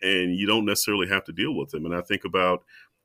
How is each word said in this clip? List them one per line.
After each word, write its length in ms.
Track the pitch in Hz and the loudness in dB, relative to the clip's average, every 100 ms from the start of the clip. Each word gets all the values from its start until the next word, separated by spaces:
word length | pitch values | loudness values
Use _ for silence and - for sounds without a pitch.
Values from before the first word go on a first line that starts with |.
and 340 | 95 95 90 | 0 2 2
you 120 | 92 98 | 0 2
don't 180 | 113 | 2
necessarily 420 | 101 101 - 104 90 | 2 0 0 0 0
have 160 | 98 | 0
to 80 | - | -2
deal 200 | 85 135 | -4 -2
with 160 | 95 - | -2 -6
them. 140 | 78 | -6
And 80 | 80 | -4
I 80 | 87 | -4
think 220 | 87 101 | -2 -4
about, 400 | 92 92 90 90 _ - - _ | -2 2 2 0 _ -20 -20 _